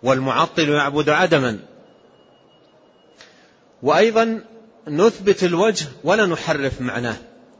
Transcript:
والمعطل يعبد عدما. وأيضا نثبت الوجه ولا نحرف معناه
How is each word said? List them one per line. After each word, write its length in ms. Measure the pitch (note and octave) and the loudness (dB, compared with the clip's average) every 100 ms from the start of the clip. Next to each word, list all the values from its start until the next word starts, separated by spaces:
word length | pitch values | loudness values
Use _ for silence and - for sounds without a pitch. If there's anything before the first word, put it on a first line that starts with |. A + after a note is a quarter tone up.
والمعطل 640 | A#2+ C3 C3 A#2+ E3 F3 D3 | 0 0 0 0 0 0 0
يعبد 400 | D3 C#3+ D3 D3+ | 0 0 0 0
عدما. 500 | D3+ F3+ D3+ B2+ G#2 - - - _ _ _ _ _ _ _ _ _ _ _ _ _ - _ _ _ _ _ | 2 2 2 0 -6 -12 -20 -20 _ _ _ _ _ _ _ _ _ _ _ _ _ -20 _ _ _ _ _
وأيضا 560 | B2+ D#3+ A3+ A3 A3+ A3+ - - - _ D3+ | 0 2 4 2 0 -4 -10 -20 -20 _ -8
نثبت 560 | D3+ A3 - G3 F#3+ | 2 2 2 -2 0
الوجه 440 | F3+ E3+ A3 F#3 D3 - | 0 2 0 0 -8 -8
ولا 220 | D3+ G#3+ F#3+ | -2 2 2
نحرف 560 | D#3 E3+ D3 C3+ - | -2 -2 -2 -4 -4
معناه 340 | B2 G#2+ A#2+ G#2 - - - | -6 -4 -6 -8 -14 -20 -20